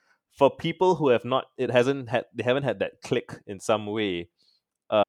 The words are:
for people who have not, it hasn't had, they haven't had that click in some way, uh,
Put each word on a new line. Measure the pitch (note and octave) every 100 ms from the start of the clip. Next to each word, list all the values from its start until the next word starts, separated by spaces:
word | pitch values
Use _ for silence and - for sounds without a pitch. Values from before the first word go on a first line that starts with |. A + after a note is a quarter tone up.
| _ _ _
for | - C3+
people | - E3 D#3+ F#3
who | D#3 C#3+
have | A#2
not, | A#2+ C3 - -
it | A#2+
hasn't | B2 B2 C#3 A#2
had, | A#2+ -
they | A#2
haven't | A#2 C3+
had | C3+ G2
that | F#2+ -
click | - B2+ - - -
in | F#2+
some | - G#2+ G#2
way, | A2 G#2 E2+ F2 _ _ _ _ _ -
uh, | G#2+